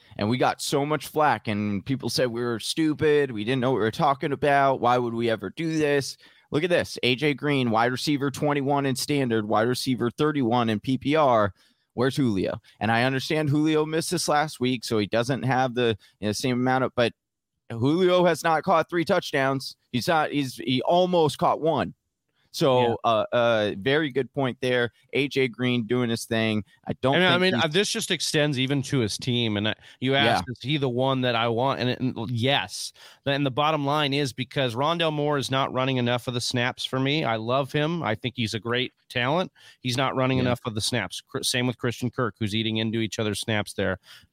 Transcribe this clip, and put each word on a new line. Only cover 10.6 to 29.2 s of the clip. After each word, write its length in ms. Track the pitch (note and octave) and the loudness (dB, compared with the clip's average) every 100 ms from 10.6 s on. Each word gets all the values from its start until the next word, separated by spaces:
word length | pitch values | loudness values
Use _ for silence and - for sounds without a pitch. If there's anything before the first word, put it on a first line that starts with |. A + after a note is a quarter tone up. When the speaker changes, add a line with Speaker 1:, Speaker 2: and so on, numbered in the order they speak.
| A2+ | 2
Speaker 1:
in 100 | G#2+ | 0
P 160 | - C3 | -2 -2
P 200 | C3 D#3 | 0 2
R. 360 | C#3+ A#2 G2+ - _ _ _ | 4 4 2 -2 _ _ _
Where's 240 | - C3 C#3 | -2 0 2
Julio? 460 | B2+ F#2+ F2 A2 - _ | 0 2 -2 -4 -10 _
And 100 | G#2 | 0
I 120 | A2+ | 2
understand 480 | B2+ C3 - D#3 D3+ | 2 0 -2 -2 0
Julio 340 | D3+ D#3 D#3 | 2 2 2
missed 260 | D#3 D#3+ D#3+ | 0 -2 -2
this 160 | E3+ - | -4 0
last 320 | D3 D3+ - | 0 0 -2
week, 260 | B2+ B2+ | -2 -2
so 120 | - A2 | -2 -2
he 100 | G2+ | 0
doesn't 360 | A2+ A#2+ C3 | 0 0 -2
have 320 | B2+ B2+ C3 | 0 0 0
the, 240 | A#2+ A#2+ G#2+ - _ | 2 0 0 -6 _
you 80 | G#2 | -4
know, 40 | |
same 260 | G#2 C3 B2 | -2 -2 0
amount 260 | B2+ C3 | 2 0
of, 80 | B2+ | 0
but 180 | - A#2 - _ _ _ _ _ | 0 0 -2 _ _ _ _ _
Julio 540 | A2 C3 E3+ F3+ F3+ | -2 0 2 4 4
has 180 | F3 D#3+ | 4 2
not 200 | E3 D#3 | 2 0
caught 260 | E3+ E3 D#3 | 2 2 2
three 160 | F3 | -2
touchdowns. 720 | D#3+ F3+ - D3 C3+ C3+ - - _ | 0 0 0 0 0 -2 -6 -14 _
He's 160 | A#2+ C#3 | -4 0
not, 220 | D#3+ D3+ | 0 0
he's, 260 | C#3+ C3 - | -2 -4 -6
he 240 | - B2+ | -2 0
almost 560 | - F3 F#3 F3 D3+ - | 2 2 4 4 2 2
caught 240 | D3+ G#2 | 0 2
one. 320 | D#3 C#3+ F2+ - _ _ _ _ _ | 0 0 -2 -6 _ _ _ _ _
So, 280 | - D3+ B2+ | 0 2 4
Speaker 2:
Yeah. 140 | A#2+ A2 | 4 2
Speaker 1:
uh, 200 | A#2 A2 - | 2 2 2
uh, 400 | A#2+ A#2 A2 G#2 F2+ | 2 2 2 2 0
very 320 | G2+ D3 D#3 | 0 0 0
good 220 | C3 B2 | -2 -4
point 240 | C#3+ C3 A#2 | -2 -2 -2
there. 280 | B2+ B2 A#2+ - _ | 0 0 0 -4 _
A 160 | B2+ C#3 | -2 0
J 180 | C#3 C3 | 0 0
Green 400 | A2 B2 B2 G#2+ | 0 0 0 0
doing 220 | B2+ A#2+ | 0 0
his 160 | A#2 | -2
thing. 400 | - A2+ A2 G#2+ - _ - | -2 0 2 0 -4 _ -10
I 60 | - | -2
don't 140 | C3 D3+ | 0 4
Speaker 2:
I 20 | |
mean, 100 | F#3 | 4
Speaker 1:
think 60 | |
Speaker 2:
I 40 | F3 | 4
mean, 160 | F#3 | 2
Speaker 1:
he's 100 | - | 2
Speaker 2:
uh, 40 | D#3+ | 0
this 220 | E3 G#3 | 0 0
just 200 | A3+ - | -2 -4
extends 480 | F3 - D#3 D3 B2+ | -4 0 0 2 2
even 220 | C3 C#3+ | 0 0
to 160 | B2+ C#3 | 0 0
his 180 | G#2+ | 0
team. 400 | - | -2